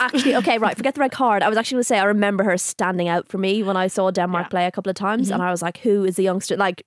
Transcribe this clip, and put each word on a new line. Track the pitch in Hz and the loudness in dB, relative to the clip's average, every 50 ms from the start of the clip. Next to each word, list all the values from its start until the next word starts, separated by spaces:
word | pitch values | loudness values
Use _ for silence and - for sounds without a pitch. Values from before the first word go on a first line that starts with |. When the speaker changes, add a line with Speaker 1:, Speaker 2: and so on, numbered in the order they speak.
Speaker 1:
actually, | 254 247 - 262 262 277 - | -2 0 0 0 2 2 2
okay, | 247 190 - 233 220 | 2 2 2 0 2
right, | 220 190 - | 0 0 0
forget | - 240 269 - | -2 -2 -2 0
the | 285 | 0
red | 277 254 | -2 -2
card. | - - 262 233 208 196 - | 0 0 2 2 2 2 2
I | 214 | 2
was | 214 | 2
actually | 220 226 - 254 | 0 -2 0 0
gonna | 247 240 | -2 0
say | - 240 202 | 2 2 2
I | 190 | 4
remember | 202 208 208 202 202 202 190 | 2 2 2 2 2 2 2
her | 196 202 180 185 | 2 2 0 0
standing | - - - - 190 185 185 180 175 | -2 -4 -4 -2 -2 -2 0 0 0
out | 170 170 175 - - | 0 0 -2 -2 -4
for | - 190 | -4 -2
me | 190 190 202 220 | 0 0 0 0
when | 202 190 190 | 0 0 0
I | 185 185 | 0 0
saw | 190 - 196 190 185 | -2 0 0 0 0
Denmark | 180 185 180 180 180 170 180 | 0 0 0 0 0 -2 -2
Speaker 2:
Yeah. | - | -2
Speaker 1:
play | 185 180 175 | -2 -2 -2
a | 180 | -2
couple | - 196 185 196 | -2 -4 -6 -6
of | 185 | -4
times, | - 202 196 214 240 - 196 | -4 -2 -2 0 0 0 0
Speaker 2:
Mm-hmm. | 190 | 0
Speaker 1:
and | 180 180 | -2 -2
I | 180 | -2
was | 175 175 | -2 -2
like, | 170 175 - - | -4 -6 -6 -2
"Who | - 233 202 208 190 | 0 2 2 2 2
is | 190 175 | 0 0
the | - 190 | 0 0
youngster?" | 190 180 196 - - 190 | 0 0 -2 -2 -2 -2
Like, | 190 202 185 180 - - | 0 0 0 -2 -4 -10